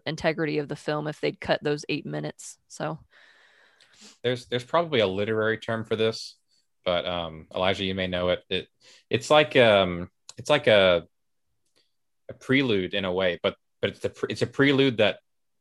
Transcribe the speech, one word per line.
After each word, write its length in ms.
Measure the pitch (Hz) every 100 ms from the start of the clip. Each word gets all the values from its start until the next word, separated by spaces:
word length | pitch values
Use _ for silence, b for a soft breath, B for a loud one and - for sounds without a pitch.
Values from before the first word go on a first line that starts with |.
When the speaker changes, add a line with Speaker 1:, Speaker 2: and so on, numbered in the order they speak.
Speaker 1:
integrity 540 | 135 156 170 160 156 151
of 80 | 143
the 80 |
film 320 | 156 - 151 151
if 140 | -
they'd 200 | 151 -
cut 220 | - 160
those 220 | 147 147 -
eight 160 | 147 143
minutes. 520 | 151 151 - - - _
So 320 | - 156 156 - b b b b b b b b b b b
Speaker 2:
there's, 220 | 120 127 -
there's 180 | 123
probably 340 | - 165 170 131
a 80 | 101
literary 520 | 95 104 110 110 110
term 260 | - 113
for 100 | 110
this, 420 | 110 110 - - - _ _ _ _
but, 220 | - 87 90
um, 400 | 87 82 80 82
Elijah, 300 | - 92 95
you 100 | 95
may 140 | 95 92
know 220 | 90 90
it. 100 | 90 -
It, 160 | 92 - _ b b b
it's 220 | 123 -
like, 240 | 151 151 135
um, 520 | 117 101 92 87 90 _ - -
it's 140 | 120
like 160 | 147 127
a, 380 | 104 95 87 80 _ _ _ _ _ _ _ _ _ _ _ -
a 60 |
prelude 600 | - - 131 131 101 90
in 100 | 101
a 80 | 95
way, 260 | 90 92 85
but, 100 | 98 - _ _
but 100 | 101
it's 100 | -
the 100 | 104
pre-, 220 | - -
it's 100 | -
a 40 | 117
prelude 480 | - 139 135 135 113
that, 220 | 104 - _ _ _ _